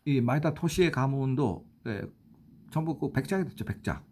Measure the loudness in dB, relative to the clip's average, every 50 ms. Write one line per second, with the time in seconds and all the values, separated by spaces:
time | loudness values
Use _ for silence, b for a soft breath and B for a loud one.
0 | -2 2 2 4 4 4 2 2 2 0 0 0 -2 0 2 4 4 4 4 2
1 | 0 0 0 0 0 0 2 2 2 0 0 -2 -8 -16 -18 _ -6 -6 -6 -6
2 | -6 -10 -12 _ _ -20 -20 -20 -20 -20 -20 -20 -12 -6 -4 -2 -2 -2 -2 -2
3 | -2 -2 0 -2 0 0 0 0 0 -2 -4 -6 -6 -6 -6 -4 -4 -4 -4 -4
4 | -6 -8